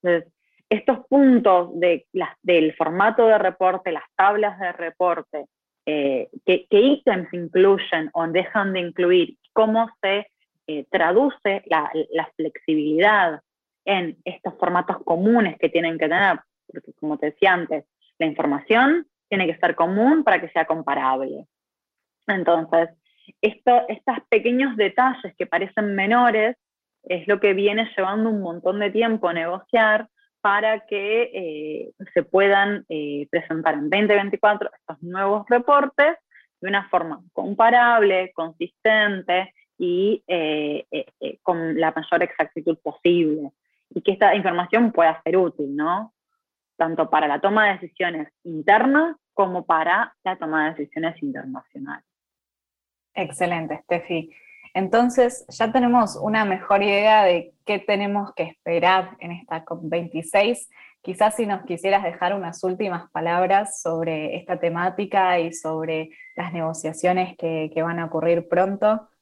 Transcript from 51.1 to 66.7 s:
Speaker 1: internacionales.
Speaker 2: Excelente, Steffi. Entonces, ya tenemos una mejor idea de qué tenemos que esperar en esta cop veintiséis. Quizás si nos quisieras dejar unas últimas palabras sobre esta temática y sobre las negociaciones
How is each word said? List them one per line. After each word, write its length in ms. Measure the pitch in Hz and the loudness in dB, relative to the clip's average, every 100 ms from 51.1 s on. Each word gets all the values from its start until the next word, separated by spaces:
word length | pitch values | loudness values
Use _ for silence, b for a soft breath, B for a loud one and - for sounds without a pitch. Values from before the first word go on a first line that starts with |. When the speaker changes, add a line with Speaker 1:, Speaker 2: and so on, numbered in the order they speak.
| 165 | -6
Speaker 1:
internacionales. 840 | 143 131 131 131 _ - 135 - _ _ _ _ _ _ _ _ _ _ _ | -10 -8 -12 -14 _ -16 -14 -14 _ _ _ _ _ _ _ _ _ _ _
Speaker 2:
Excelente, 640 | - 180 - 175 170 156 151 | -8 -8 -4 -4 -4 -6 -10
Steffi. 500 | _ 170 - 165 160 B B B B | _ -4 -4 -8 -8 B B B B
Entonces, 720 | 180 190 226 247 247 247 254 - | -6 0 2 2 2 2 0 -18
ya 220 | - 226 | -4 0
tenemos 420 | 254 240 240 214 | 2 4 4 2
una 300 | - 214 220 | -2 -2 0
mejor 360 | 208 185 - 196 | 0 -4 0 2
idea 440 | 202 202 214 214 | 2 2 6 6
de 260 | 196 170 170 _ | 6 2 -2 _
qué 120 | - 202 | -6 -4
tenemos 560 | 202 202 202 202 196 | 0 -2 0 -4 -6
que 100 | - | -8
esperar 760 | 165 _ 165 170 175 190 185 - | -8 _ -4 0 4 2 0 -12
en 140 | 170 | -14
esta 320 | 175 - 160 | -14 -10 -12
cop 160 | - 170 | -10 -12
veintiséis. 840 | 160 170 170 160 165 202 208 240 - b b b | -6 -6 -6 -10 -2 0 0 -2 -10 b b b
Quizás 340 | - 185 214 | -14 0 0
si 100 | 220 | 0
nos 200 | 214 190 | -4 -6
quisieras 380 | - 170 190 196 | -6 -6 0 0
dejar 300 | 185 170 180 | -2 -4 -4
unas 300 | 196 170 170 | -4 -8 -6
últimas 480 | 185 185 208 175 - | -6 -4 -6 -6 -8
palabras 720 | - 165 175 180 196 208 - | -6 -2 0 2 2 0 -8
sobre 560 | 170 165 165 156 156 175 | -6 -4 -4 -4 -6 -10
esta 240 | - 180 | -8 -4
temática 800 | 170 165 180 185 196 196 185 175 | -4 -2 -4 -4 -4 0 2 0
y 120 | 165 | -2
sobre 600 | 165 160 160 160 160 160 B B - | -6 -8 -6 -4 -6 -8 B B -12
las 160 | 175 | -8
negociaciones 800 | 170 160 | -6 -6